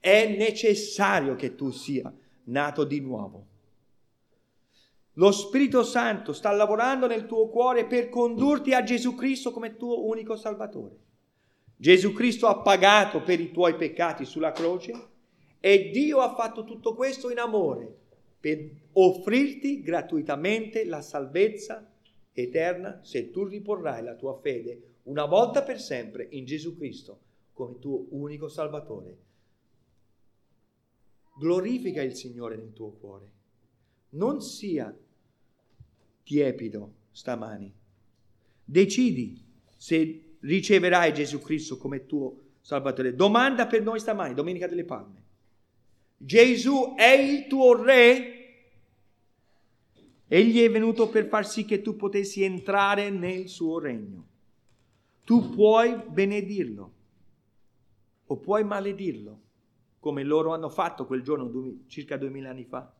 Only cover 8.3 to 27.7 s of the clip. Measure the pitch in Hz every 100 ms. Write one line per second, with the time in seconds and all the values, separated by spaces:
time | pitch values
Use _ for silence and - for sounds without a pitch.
8.3 | 226 277 294 285 254 226 240 247 - 262
9.3 | 269 240 233 226 220 240 233 220 226 220
10.3 | 220 220 202 208 208 101 - _ _ _
11.3 | _ _ _ _ _ 135 185 202 208 240
12.3 | - 233 202 - 190 190 208 196 170 156
13.3 | 175 170 165 175 160 160 - 170 151 131
14.3 | - 160 156 170 180 - 233 - _ _
15.3 | _ _ _ 190 196 170 190 302 277 240
16.3 | - 226 226 214 220 226 220 262 262 247
17.3 | 240 240 214 165 123 113 - _ _ _
18.3 | _ 151 151 151 - _ - 185 185 -
19.3 | 240 285 - 285 - - 165 - 160 147
20.3 | 143 175 220 214 226 214 156 143 147 135
21.3 | 156 214 208 - 220 - _ _ _ _
22.3 | - 123 151 170 175 190 185 - 127 -
23.3 | 180 202 208 208 202 160 117 117 117 135
24.3 | 135 147 123 117 120 - _ - 143 147
25.3 | 185 233 - - - - 131 110 127 -
26.3 | 143 127 151 160 175 143 131 - 101 _
27.3 | _ _ _ 123